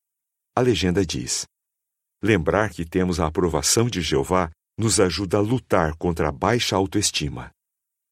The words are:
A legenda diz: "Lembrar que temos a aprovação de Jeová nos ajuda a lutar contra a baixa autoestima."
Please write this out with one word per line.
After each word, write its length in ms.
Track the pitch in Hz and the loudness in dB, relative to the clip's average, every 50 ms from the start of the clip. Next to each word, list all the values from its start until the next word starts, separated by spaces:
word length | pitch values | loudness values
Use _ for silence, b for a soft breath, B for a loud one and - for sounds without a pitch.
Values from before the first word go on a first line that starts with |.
| _ _ _ _ _ _ _ _ _ _ _ | _ _ _ _ _ _ _ _ _ _ _
A 60 | 117 | 0
legenda 420 | 127 123 107 80 92 90 85 98 95 | 2 2 2 2 2 2 2 2 0
diz: 400 | 73 - 64 64 - - - - - _ _ _ _ _ _ _ _ _ _ _ _ _ _ | 0 -4 -6 -6 -6 -6 -8 -8 -10 _ _ _ _ _ _ _ _ _ _ _ _ _ _
"Lembrar 480 | - 104 107 90 78 82 78 101 107 104 | 2 2 2 2 2 2 2 2 0 0
que 160 | - - 82 | -4 -8 -8
temos 340 | 78 - 92 90 90 87 78 | -2 0 0 0 2 0 0
a 60 | 85 | -2
aprovação 640 | 76 - 98 90 85 76 73 - - - 117 117 123 | 0 0 0 0 0 0 0 0 0 2 2 0 0
de 100 | 92 90 | -2 -4
Jeová 500 | 80 - 78 67 67 - 90 92 87 85 - _ _ _ _ - | -2 0 0 -2 0 2 0 0 0 -2 -6 _ _ _ _ -4
nos 200 | 110 110 92 107 | -2 0 2 2
ajuda 380 | 95 90 80 87 101 85 104 | 2 2 0 -2 -2 0 0
a 40 | 104 | 0
lutar 520 | 104 110 131 117 - _ 110 92 82 76 78 | 0 0 -2 -4 0 _ 2 2 2 0 -2
contra 340 | - 87 87 82 92 80 76 | -2 -2 -2 0 0 -2 -2
a 20 | |
baixa 420 | 71 69 87 101 120 117 - - 110 | -2 -2 0 0 0 0 0 0 0
autoestima." 760 | 92 98 95 - 104 101 - - - 78 69 65 65 - - - _ _ _ _ _ _ _ _ _ _ _ | 0 0 0 0 -2 -2 0 -2 -4 -4 -6 -6 -8 -12 -14 -18 _ _ _ _ _ _ _ _ _ _ _